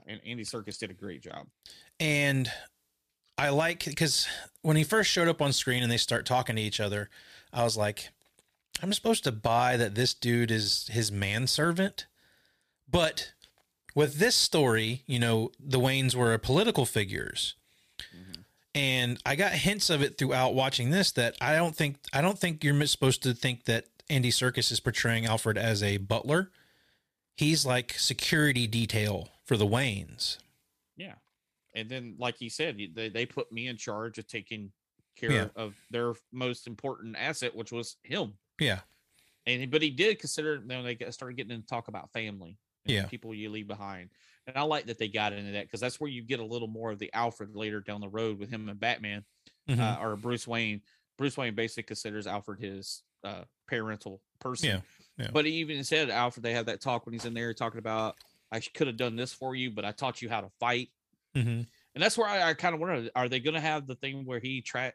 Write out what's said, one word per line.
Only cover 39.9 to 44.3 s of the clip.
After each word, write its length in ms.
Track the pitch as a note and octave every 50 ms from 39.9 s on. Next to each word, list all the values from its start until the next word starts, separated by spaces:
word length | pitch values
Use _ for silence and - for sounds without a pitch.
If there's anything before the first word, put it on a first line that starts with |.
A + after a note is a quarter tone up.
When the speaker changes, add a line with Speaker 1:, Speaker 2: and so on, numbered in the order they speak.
Speaker 1:
did 280 | C3 C#3 F#3 A3 G#3 -
consider, 420 | - C#3+ - D#3+ D3+ D#3 D3+ C3+ G2+
then 200 | A#2+ B2+ B2+ B2
they 120 | B2 A#2+
got, 180 | G#2+ A#2+ G#2 A#2
started 220 | - C3 B2+ B2
getting 160 | B2+ A#2+ G#2 A#2+
into 140 | A2+ A2
talk 220 | - B2+ A#2 A#2 -
about 240 | G#2+ F#2 C#2+ - -
family 460 | A#2 A2+ G#2+ G2+ G2 F2+ E2 F#2+ - _ _ _ _ -
and 100 | - A#2+
Speaker 2:
Yeah. 120 | G2+ F#2+
Speaker 1:
people 280 | F2+ - G#2 - A2+ A2
you 140 | G#2 G#2+ G#2+
leave 160 | G#2 A2 G#2 G2+
behind. 420 | G2 G#2 G2+ G2 G2 F2+ F2+ F#2 _ _ _ _